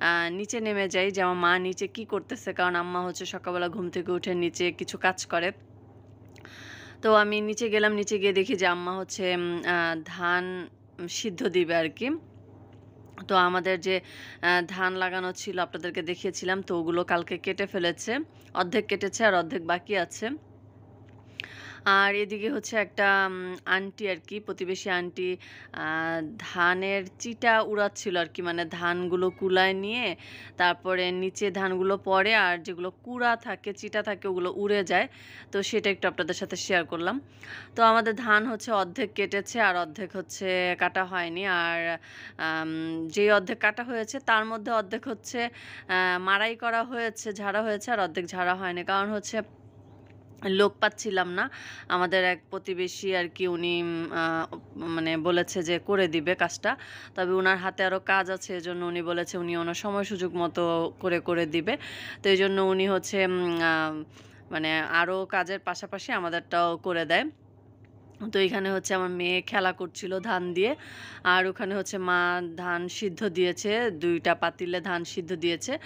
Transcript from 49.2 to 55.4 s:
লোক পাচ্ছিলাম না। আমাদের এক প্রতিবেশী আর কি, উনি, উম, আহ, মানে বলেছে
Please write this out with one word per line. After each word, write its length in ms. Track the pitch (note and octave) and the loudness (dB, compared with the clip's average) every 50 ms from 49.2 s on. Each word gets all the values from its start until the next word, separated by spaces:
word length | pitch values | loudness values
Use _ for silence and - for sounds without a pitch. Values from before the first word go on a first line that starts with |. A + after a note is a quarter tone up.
| G3 - - A3 G#3+ - - - - - - - - - - - - - - - - - - - - | -6 -4 -4 -4 -6 -6 -10 -20 -20 -20 -20 -20 -20 -20 -20 -20 -20 -20 -20 -20 -20 -20 -18 -8 -2
লোক 320 | G3 F#3+ F#3+ G3+ G3+ G3+ - | 0 4 6 6 4 4 2
পাচ্ছিলাম 500 | A3+ G#3 G#3 - - A3 G3 F#3 F3+ F3+ | 2 0 0 -2 -4 0 0 2 2 2
না। 200 | F3 F#3+ A3+ C4 - - - - - - - - | 0 -2 -2 -4 -6 -10 -14 -14 -16 -14 -4 -2
আমাদের 360 | - F3+ F3+ F3 F3+ F#3 F#3 | 0 2 2 4 4 4 4
এক 180 | F3+ F3+ D#3+ - _ | 4 2 0 -4 _
প্রতিবেশী 640 | - F#3+ F#3+ - F#3 F3 F#3 F3+ - - - F#3+ F#3 | -10 -8 -6 -6 -4 -2 -4 -4 -4 -4 -2 0 0
আর 140 | F3+ F3 E3+ | 0 0 -2
কি, 200 | - - F#3+ F3+ | -4 -2 -2 -2
উনি, 340 | F3 E3 F3 F3 F3 F3 E3+ | 0 0 0 0 0 0 0
উম, 260 | E3+ E3+ E3 E3+ E3 - | -2 -2 -4 -4 -4 -2
আহ, 440 | E3+ E3 E3 E3 E3 E3 - - E3+ - - - | -2 0 0 0 -2 -2 -4 -8 -12 -16 -16 -12
মানে 400 | C#3+ D#3 E3+ E3 E3 D#3+ D#3+ E3 | -10 -6 -4 -4 -2 -2 0 0
বলেছে 460 | D#3+ D#3 F3 F3 F3 | 0 0 2 2 2